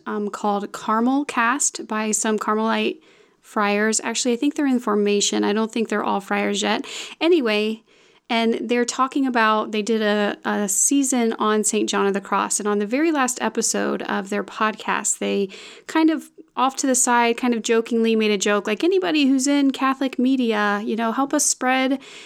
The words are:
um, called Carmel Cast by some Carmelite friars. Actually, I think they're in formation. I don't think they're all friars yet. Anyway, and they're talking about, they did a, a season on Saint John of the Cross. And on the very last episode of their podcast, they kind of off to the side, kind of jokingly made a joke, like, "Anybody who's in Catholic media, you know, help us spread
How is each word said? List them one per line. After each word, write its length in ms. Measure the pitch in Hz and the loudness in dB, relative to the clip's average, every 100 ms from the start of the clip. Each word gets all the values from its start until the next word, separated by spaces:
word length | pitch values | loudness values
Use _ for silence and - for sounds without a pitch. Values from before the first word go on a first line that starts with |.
| - | -8
um, 220 | 214 202 | -6 -6
called 420 | - 208 202 208 | -4 -2 -2 -4
Carmel 540 | - - 330 240 277 | -8 -2 2 2 0
Cast 640 | 294 254 233 285 - - - | 0 0 0 0 -2 -4 -6
by 240 | 214 220 | -4 -2
some 260 | 208 220 214 | -2 0 -2
Carmelite 640 | - 214 220 214 220 - - - _ _ | 0 0 0 0 -2 -4 -12 -20 _ _
friars. 600 | - 220 208 208 220 214 | -8 -2 0 2 0 0
Actually, 300 | - 226 247 | -4 -2 -2
I 20 | 233 | 0
think 180 | 285 | 0
they're 140 | 294 277 | 0 0
in 100 | 247 | 0
formation. 640 | 220 208 202 202 - 214 | 0 0 2 2 0 0
I 100 | 208 | 0
don't 200 | 208 220 | 0 -2
think 160 | 240 208 | -2 -2
they're 160 | 208 | -2
all 160 | - 202 | -2 -2
friars 420 | 196 202 202 202 | -2 -2 -2 -2
yet. 240 | 208 233 - - - - | -2 -2 -6 -12 -14 -2
Anyway, 600 | 330 349 233 208 214 220 _ _ _ _ - | 2 2 2 0 0 -4 _ _ _ _ -4
and 240 | 233 226 233 220 | 0 2 0 0
they're 160 | 240 | 0
talking 420 | 240 - 262 - 269 | 0 0 0 0 0
about, 460 | 240 220 214 214 | 2 4 2 0
they 100 | 214 | -2
did 180 | 208 220 | 0 0
a, 360 | 214 208 208 - | 2 2 0 -2
a 240 | - 208 202 | -4 -2 0
season 640 | - - 277 262 254 226 - | 0 2 2 2 2 0 2
on 240 | 214 214 | 2 2
Saint 240 | 208 214 214 | 2 0 0
John 180 | 202 196 | 0 2
of 80 | |
the 60 | 196 | 0
Cross. 400 | 196 196 202 - | -2 -2 0 -2
And 80 | 208 | 0
on 100 | 208 | 0
the 80 | 208 | 0
very 240 | 262 330 | 0 2
last 320 | 302 247 - | 2 0 -2
episode 600 | 226 233 214 202 208 208 | -4 -2 -2 -2 -2 -4
of 280 | - 208 196 | -4 -6 -4
their 140 | 202 | -4
podcast, 720 | 196 - 214 214 - 190 208 - | -4 -2 -2 -2 -4 -2 -2 -4
they 300 | 202 202 196 - - - - | -2 -2 -2 -6 -20 -20 -4
kind 220 | 320 320 | 2 2
of 200 | 294 - - - - | 2 -4 -20 -10 -2
off 180 | 254 | -2
to 120 | - 269 | 0 0
the 80 | |
side, 420 | 247 247 240 233 233 | 2 2 4 2 2
kind 160 | 247 | 0
of 80 | 233 | 0
jokingly 560 | 220 226 226 233 226 220 | 2 0 2 2 2 4
made 140 | 214 | 2
a 80 | 202 | 2
joke, 280 | 208 208 208 | 2 0 0
like, 160 | 214 | 0
"Anybody 440 | 339 381 359 311 269 | 2 2 2 2 4
who's 200 | 269 269 | 4 2
in 260 | 285 277 | 2 2
Catholic 460 | 254 269 262 269 - | 2 0 0 -2 0
media, 640 | 254 262 233 208 208 202 | 0 2 2 2 0 0
you 140 | 233 220 | -2 -2
know, 160 | 226 | -2
help 220 | 226 277 | -2 0
us 100 | 302 | 0
spread 560 | - - 254 262 262 277 - - | 0 0 0 2 0 -2 -6 -20